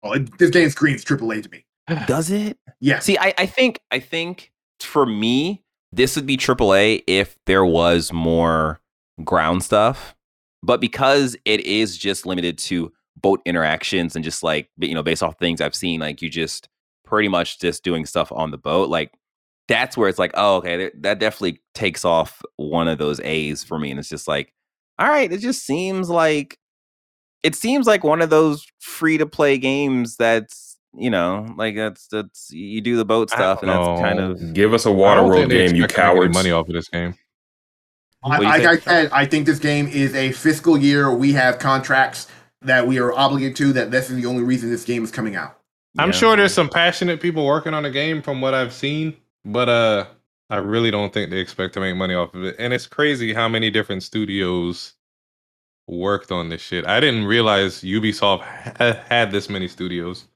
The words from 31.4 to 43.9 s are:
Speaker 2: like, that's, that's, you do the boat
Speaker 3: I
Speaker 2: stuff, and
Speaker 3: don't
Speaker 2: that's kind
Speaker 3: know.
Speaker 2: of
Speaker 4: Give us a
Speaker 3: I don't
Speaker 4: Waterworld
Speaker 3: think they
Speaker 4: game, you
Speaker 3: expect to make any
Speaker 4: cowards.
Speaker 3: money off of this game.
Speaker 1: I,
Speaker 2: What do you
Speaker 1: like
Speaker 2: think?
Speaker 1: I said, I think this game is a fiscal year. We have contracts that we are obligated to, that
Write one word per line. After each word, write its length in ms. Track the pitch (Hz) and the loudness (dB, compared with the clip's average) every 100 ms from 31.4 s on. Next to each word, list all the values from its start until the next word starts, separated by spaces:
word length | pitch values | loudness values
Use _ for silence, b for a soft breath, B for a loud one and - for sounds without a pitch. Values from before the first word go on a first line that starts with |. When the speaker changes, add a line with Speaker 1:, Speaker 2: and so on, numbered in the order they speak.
| 110 85 | -8 -6
Speaker 2:
like, 200 | 110 104 | -6 -4
that's, 320 | 110 90 - | -6 -8 -10
that's, 420 | 110 101 - - | -8 -8 -14 -20
you 300 | 78 101 110 | -16 -10 -6
do 160 | 107 117 | 0 0
the 80 | |
boat 260 | 107 113 107 | 2 2 2
Speaker 3:
I 40 | 120 | 0
Speaker 2:
stuff, 260 | 95 95 | 0 0
and 80 | 98 | 0
Speaker 3:
don't 260 | 92 87 85 | 0 2 0
Speaker 2:
that's 40 | |
kind 180 | 90 92 | 0 0
Speaker 3:
know. 120 | 92 | -2
Speaker 2:
of 220 | 87 85 | -4 -6
Speaker 4:
Give 180 | 82 107 | 2 4
us 120 | 113 113 | 4 4
a 40 | |
Speaker 3:
I 20 | |
don't 360 | 98 98 104 95 | 6 6 6 6
Speaker 4:
Waterworld 40 | 92 | 6
Speaker 3:
think 120 | 90 | 4
they 160 | 92 90 | 4 4
Speaker 4:
game, 100 | 85 | 4
you 80 | |
Speaker 3:
expect 120 | 85 - | 2 4
to 60 | |
make 60 | 87 | 4
any 60 | 90 | 6
Speaker 4:
cowards. 180 | 92 | 4
Speaker 3:
money 160 | 87 95 | 2 2
off 160 | 82 80 | 0 0
of 60 | |
this 140 | 85 82 | -6 -6
game. 260 | 85 87 90 _ _ _ _ _ _ _ _ _ _ | -6 -6 -10 _ _ _ _ _ _ _ _ _ _
Speaker 1:
I, 60 | 135 | -2
Speaker 2:
What 100 | 147 | 2
do 60 | |
you 40 | 151 | 4
Speaker 1:
like 120 | 160 | 4
Speaker 2:
think? 260 | 165 170 - | 4 2 4
Speaker 1:
I 140 | 175 | 2
said, 80 | 151 | 4
I 140 | 135 139 | 2 2
think 180 | 156 151 | 2 0
this 120 | 147 | 0
game 280 | 151 147 143 | 0 0 -2
is 260 | 143 139 | 0 -2
a 180 | 135 131 | 0 -4
fiscal 460 | 127 160 151 170 151 | 0 0 2 4 4
year. 340 | 139 143 139 | 6 4 4
We 180 | 120 139 | 2 2
have 240 | 143 127 120 | 4 2 2
contracts 680 | 143 135 131 135 131 - - b b _ | 0 0 2 2 2 -2 -16 b b _
that 240 | 131 127 123 | 0 2 2
we 120 | 131 | 2
are 140 | 123 | 0
obligated 440 | 123 135 139 135 131 | 2 2 2 -4 0
to, 160 | 139 | 0
that 160 | 131 110 | 2 0